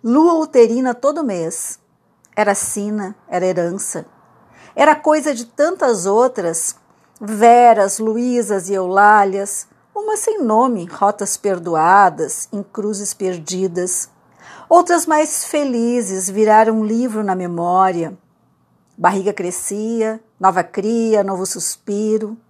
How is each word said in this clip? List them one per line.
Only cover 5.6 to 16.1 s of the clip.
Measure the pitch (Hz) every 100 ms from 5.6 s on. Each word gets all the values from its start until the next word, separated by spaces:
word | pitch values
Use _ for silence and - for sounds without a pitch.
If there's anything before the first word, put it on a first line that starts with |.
| 302 370 285 208 180
outras, | 208 247 247 175 165 - - _ _ _ _
Veras, | 208 214 233 240 240 226 196 196
Luísas | 220 220 247 240 202 196 175
e |
Eulálias, | 196 180 196 208 214 196 196 202 - - _ _ 415
umas | 427 427
sem | - 427
nome, | 247 214 254 220 170
rotas | - 202 208 196 -
perdoadas, | 208 180 170 160 160 196 190 156 151 - -
em | 202
cruzes | 202 - 208 202 202
perdidas. | - 190 180 151 180 190 170 - - - _ _ _ - - -
Outras | 339 349 339 320
mais | 302 311 - -
felizes | 302 277 240 233 247 196